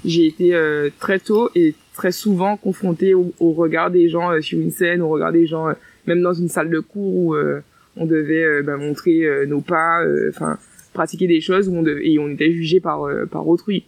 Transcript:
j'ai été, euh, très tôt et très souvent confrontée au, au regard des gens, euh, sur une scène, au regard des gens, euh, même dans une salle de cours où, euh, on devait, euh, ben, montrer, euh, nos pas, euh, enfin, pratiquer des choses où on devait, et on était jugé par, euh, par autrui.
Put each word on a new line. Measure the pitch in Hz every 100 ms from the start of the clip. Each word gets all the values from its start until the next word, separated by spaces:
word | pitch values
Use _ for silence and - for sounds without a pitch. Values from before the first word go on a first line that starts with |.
j'ai | 175 165 160
été, | 160 180
euh, | 170 156 151 147 -
très | - 190
tôt | - 214 240
et | 180 160 151 _
très | - 185
souvent | 180 214 185 190 208
confrontée | - 185 185 165 190
au, | 185 180 -
au | 170
regard | 156 165 160 175
des | 180 170
gens, | 165 175
euh, | 160
sur | 151 165
une | 160
scène, | 160 175 175
au | 160
regard | 151 165
des | 165 165
gens, | 160 160
euh, | - - _ -
même | 175
dans | 175
une | 175 170
salle | 175 160
de | 160
cours | - 208 196
où, | 185 170
euh, | 151 147 143 - _ _ -
on | 165
devait, | 160 151 160
euh, | 160 147
ben, | 143 143
montrer, | 147 147 175 160
euh, | 160 139
nos | 139 147
pas, | 160 165 165 170
euh, | 165 147 -
enfin, | 156 160 - _ - _
pratiquer | - 160 170 185
des | 165
choses | 160 190 190
où |
on | 175
devait, | 160 143 -
et | 151
on | 147
était | 139 156
jugé | 170 160 180
par, | 170 151 143
euh, | - -
par | 156 156
autrui. | 175 - 190